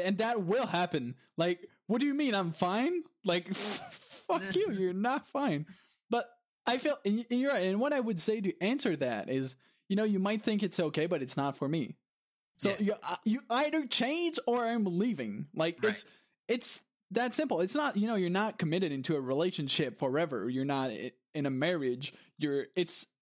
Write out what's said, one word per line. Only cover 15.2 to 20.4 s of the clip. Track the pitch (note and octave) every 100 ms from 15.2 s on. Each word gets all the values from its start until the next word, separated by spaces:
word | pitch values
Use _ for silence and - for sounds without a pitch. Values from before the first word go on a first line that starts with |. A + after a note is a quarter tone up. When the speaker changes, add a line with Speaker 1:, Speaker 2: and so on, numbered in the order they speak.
| A2+ G#2 D3
Speaker 1:
Like, | D#3 E3 E3+
Speaker 2:
Right. | G#3+
Speaker 1:
it's, | G3+ - - _ _ -
it's | - - - - _ _
that | G#3 B3
simple. | C4+ D4 F3
It's | F#3 D4
not, | D4 G3+
you | G#3+
know, | G#3+
you're | F3
not | F#3 G#3+ -
committed | D#3+ F3 F3+
into | C#3 C3
a | D3+
relationship | B2+ C3+ F3+ F3+ C#3 - C3+ A2
forever. | C3+ C#3 E3 B2